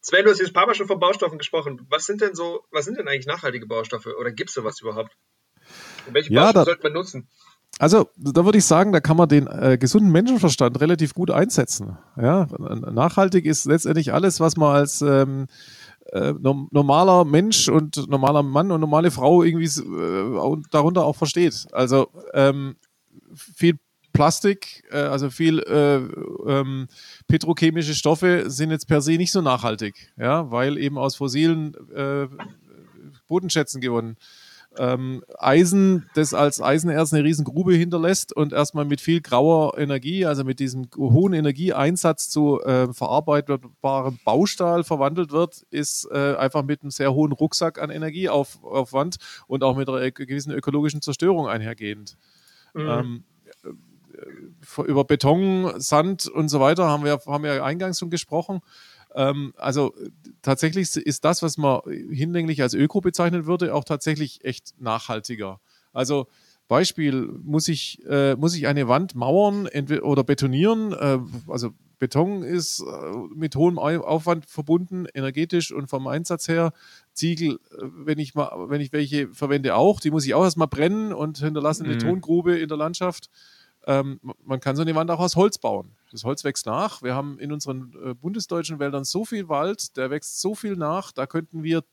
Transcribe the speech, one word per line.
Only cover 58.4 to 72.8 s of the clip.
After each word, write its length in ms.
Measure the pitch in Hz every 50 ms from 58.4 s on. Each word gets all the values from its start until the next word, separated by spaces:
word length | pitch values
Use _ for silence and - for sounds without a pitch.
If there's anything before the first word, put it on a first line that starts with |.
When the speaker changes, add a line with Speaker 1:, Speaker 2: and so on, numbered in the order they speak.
| 165 - 196 180 _ _ _ - - - _ _ _ _ -
Speaker 2:
Ähm, 380 | - 135 139 139 143 143 131 -
also, 380 | _ - 139 131 143 143 120 -
äh, 140 | - - - _ _ _ - - _
tatsächlich 480 | - 139 135 - - 160 156 196 185 -
s-, 80 | -
ist 280 | 151 - 151 135 - -
das, 160 | 156 180 -
was 160 | - 160 143
man 240 | - 151 139 131 - - - - - - -
hinlänglich 500 | 156 131 147 165 170 170 165 160 156 143
als 120 | - 247 -
Öko 280 | - 139 151 - 170
bezeichnen 440 | 180 185 175 - 170 170 175 175 156
würde, 280 | 160 180 175 180 147 107
auch 100 | 147 135
tatsächlich 600 | - 160 139 - 156 156 147 151 135 - - _
echt 340 | - - - _ - _ _
nachhaltiger. 800 | 127 113 110 113 - - 117 110 104 - 123 107 104 95 95 98 _ _ _ _ _ _ _
Also 340 | 120 131 127 147 139 123 _ _ _ _ _ _ _ _
Beispiel, 600 | _ - 196 190 175 - - 156 143 131 131 117 - - - -
muss 240 | 147 147 160 156
ich, 360 | - 160 135 - - - _ -
äh, 300 | - 143 139 139 139 135
muss 200 | 123 147 170 175
ich 120 | 165 -
eine 200 | 131 143 147 135
Wand 280 | 117 123 147 190 185 -
mauern, 500 | 127 120 131 151 190 208 208 202 202 196
entwe-, 340 | - - 147 139 135 151 -
oder 220 | - 143 139 139 -
betonieren? 680 | - 143 - 139 131 127 139 170 214 226 220 220 214 185
Äh, 240 | - - 143 135 131 123 - 117 120 113
also 240 | 156 - 120 120 113 - _ _ _ _
Beton 460 | _ 139 120 - 139 165 190 208 196 165
ist, 380 | 123 170 180 156 - - -